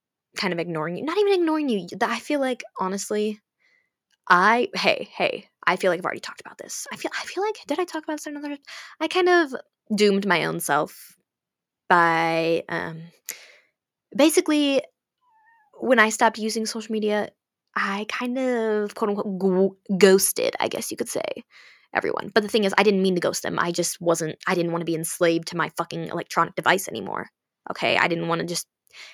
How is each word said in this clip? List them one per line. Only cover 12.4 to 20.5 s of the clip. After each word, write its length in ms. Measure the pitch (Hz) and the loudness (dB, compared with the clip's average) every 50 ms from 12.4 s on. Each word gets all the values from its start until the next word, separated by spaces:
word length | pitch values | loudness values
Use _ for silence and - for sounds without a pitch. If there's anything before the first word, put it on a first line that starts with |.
| 165 165 165 - - - | 0 2 0 0 -2 -4
um, 360 | 170 165 180 170 160 160 165 170 - _ _ - - - - - - _ _ _ _ _ _ _ _ _ _ _ - | -6 -6 -6 -6 -8 -12 -14 -16 -20 _ _ -16 -16 -16 -18 -20 -20 _ _ _ _ _ _ _ _ _ _ _ 2
basically, 640 | 208 277 320 - 370 349 - 302 294 294 277 277 262 - - _ _ _ _ _ _ _ _ _ _ _ _ _ _ _ _ _ - | 4 4 4 4 2 2 2 2 2 2 2 2 2 0 -2 _ _ _ _ _ _ _ _ _ _ _ _ _ _ _ _ _ -4
when 200 | - 226 254 226 | 0 4 6 6
I 100 | 214 220 | 6 4
stopped 280 | 220 - 254 233 226 226 | 4 4 2 2 2 2
using 280 | 214 220 214 226 220 | -2 -4 -2 -2 -4
social 260 | 214 - 226 214 - | -4 -6 -8 -8 -6
media, 380 | 220 214 208 208 208 208 208 - - _ _ _ _ _ _ _ - | -4 -2 0 0 0 0 -2 -4 -8 _ _ _ _ _ _ _ -6
I 300 | - 202 202 196 202 214 - | -4 -2 -2 -2 -4 -6 -6
kind 280 | - - 247 247 247 269 | -8 -6 -6 -4 -4 -2
of, 580 | 262 254 247 233 220 220 214 214 208 208 - | -2 -2 0 0 0 0 0 -2 -2 -4 -4
quote 160 | - 226 208 | -4 -2 -2
unquote, 280 | 202 202 - 214 190 180 | -2 -2 -4 -4 -4 0
gho-, 380 | 190 190 180 185 196 190 190 - _ - 202 180 | 0 2 4 4 4 2 0 -4 _ -4 2 6
ghosted, 580 | 208 190 190 196 196 - - - 58 - | 6 8 8 6 4 2 -2 -2 -2 -2